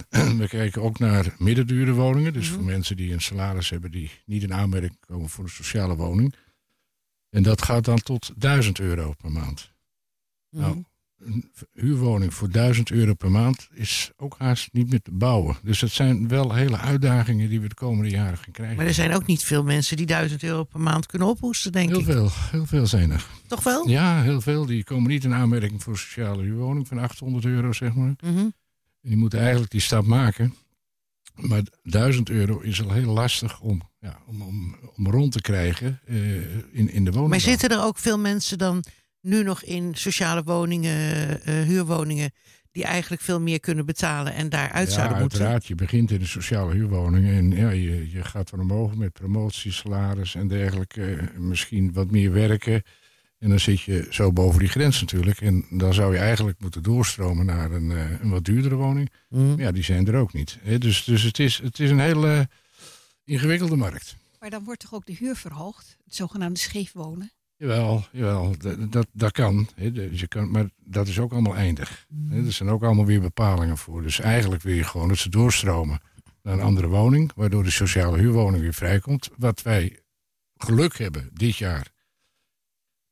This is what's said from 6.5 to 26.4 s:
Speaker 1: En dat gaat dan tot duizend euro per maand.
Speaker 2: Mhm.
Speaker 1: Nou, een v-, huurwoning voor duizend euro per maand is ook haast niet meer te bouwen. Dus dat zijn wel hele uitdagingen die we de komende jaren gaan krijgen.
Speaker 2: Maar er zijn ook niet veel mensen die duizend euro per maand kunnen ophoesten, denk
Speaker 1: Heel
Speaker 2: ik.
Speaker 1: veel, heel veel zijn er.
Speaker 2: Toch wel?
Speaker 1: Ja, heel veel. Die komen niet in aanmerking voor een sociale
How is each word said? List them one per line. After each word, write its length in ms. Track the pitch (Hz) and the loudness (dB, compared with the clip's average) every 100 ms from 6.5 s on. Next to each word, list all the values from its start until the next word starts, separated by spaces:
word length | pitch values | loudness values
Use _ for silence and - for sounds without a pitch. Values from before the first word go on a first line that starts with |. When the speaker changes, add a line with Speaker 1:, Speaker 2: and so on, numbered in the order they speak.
| _ _ _ _ _ _ _ _ | _ _ _ _ _ _ _ _
Speaker 1:
En 140 | 104 | 2
dat 180 | 98 107 | 4 4
gaat 240 | - 120 117 | 2 0 2
dan 120 | 117 | 2
tot 340 | - 123 - 113 | 0 -4 -6 -2
duizend 440 | 139 139 110 92 | 2 4 2 0
euro 340 | 95 85 78 73 | -2 -2 -4 -6
per 140 | 80 | -6
maand. 400 | 80 71 71 - _ _ _ _ _ _ _ _ | -6 -6 -8 -14 _ _ _ _ _ _ _ _
Speaker 2:
Mhm. 120 | 156 | -4
Speaker 1:
Nou, 200 | 147 170 180 _ _ _ | -4 -4 -8 _ _ _
een 300 | 117 110 - | -8 -8 -8
v-, 80 | - - | -16 -20
huurwoning 600 | - 127 139 123 104 92 | -4 0 2 2 0 0
voor 160 | - 101 | -2 -2
duizend 400 | 107 123 117 113 | 2 4 2 2
euro 220 | 113 107 | 2 2
per 180 | 95 95 | 2 2
maand 360 | 104 120 127 - | 4 4 0 -6
is 380 | - 107 - - - | -8 -4 -4 -6 -10
ook 180 | 139 - | -12 -4
haast 320 | 131 123 - | 0 0 0
niet 180 | 120 120 | 0 2
meer 120 | 123 | 0
te 100 | - | 0
bouwen. 460 | 92 123 113 76 69 | 0 2 4 2 -2
Dus 160 | 101 104 | -2 0
dat 100 | 117 | 0
zijn 380 | - 131 117 113 | 2 2 2 2
wel 260 | 131 131 | 0 2
hele 240 | 117 135 110 | 0 0 0
uitdagingen 720 | 131 143 135 123 113 107 107 | 0 2 4 4 2 2 0
die 120 | 110 | -2
we 60 | 104 | -4
de 80 | - | -6
komende 340 | 127 110 107 | -2 -2 0
jaren 280 | 98 98 87 | 0 -2 -4
gaan 140 | - | -10
krijgen. 220 | - 110 113 | -12 -8 -2
Speaker 2:
Maar 100 | 165 | 0
er 80 | |
zijn 200 | 160 165 | 2 2
ook 120 | 180 156 | 0 0
niet 180 | 160 | 0
veel 200 | - 147 | 0 0
mensen 340 | 143 147 139 156 | 2 0 0 -2
die 80 | 165 | -2
duizend 380 | 160 156 147 | 0 -2 -4
euro 200 | 165 160 | -6 -6
per 160 | 156 156 | -6 -2
maand 260 | 160 156 - | 0 0 -2
kunnen 220 | 185 185 | 0 0
ophoesten, 440 | 233 247 226 190 | 0 -4 -4 -2
denk 180 | 185 175 | 0 2
Speaker 1:
Heel 100 | 180 | 2
Speaker 2:
ik. 60 | 160 | 2
Speaker 1:
veel, 240 | 135 104 - - | 2 2 0 -4
heel 140 | 160 156 | -4 0
veel 220 | 147 113 | 2 2
zijn 240 | 104 85 | 4 2
er. 160 | 76 - - - | 0 -4 -14 -8
Speaker 2:
Toch 160 | 240 | -4
wel? 240 | 254 262 339 | 0 0 2
Speaker 1:
Ja, 320 | 131 175 165 | 4 4 4
heel 200 | 123 143 | 4 2
veel. 240 | 117 151 139 | 0 0 0
Die 180 | 117 | -2
komen 260 | - 131 120 | -2 0 2
niet 140 | 147 | 2
in 100 | 131 | 0
aanmerking 500 | 123 120 117 104 104 | 2 2 2 0 -4
voor 100 | - | -6
een 60 | 104 | -8
sociale 420 | - - 107 98 | -8 -6 -4 -4